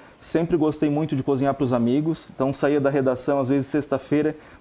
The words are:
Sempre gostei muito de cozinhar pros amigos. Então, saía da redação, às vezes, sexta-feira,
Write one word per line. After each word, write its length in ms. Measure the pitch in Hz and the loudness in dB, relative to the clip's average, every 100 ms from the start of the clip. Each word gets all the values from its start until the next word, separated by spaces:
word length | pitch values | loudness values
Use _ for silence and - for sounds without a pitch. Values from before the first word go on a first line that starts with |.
| - - | -20 -8
Sempre 380 | - 165 170 175 | 0 0 2 2
gostei 340 | 156 147 151 | 0 0 0
muito 240 | 147 156 | 0 -2
de 80 | 139 | -2
cozinhar 300 | 127 135 139 135 | 0 0 0 0
pros 180 | 131 | 0
amigos. 560 | 123 117 135 156 156 - | 2 2 2 0 -4 -8
Então, 200 | - 135 | -4 -2
saía 260 | 135 143 147 | 0 0 2
da 100 | 135 | 2
redação, 480 | 143 131 123 - 143 | 2 0 0 0 0
às 120 | 127 | 2
vezes, 180 | 139 131 | 0 0
sexta-feira, 680 | 151 139 135 - 143 151 151 - - | -2 -2 -4 0 0 0 -4 -16 -6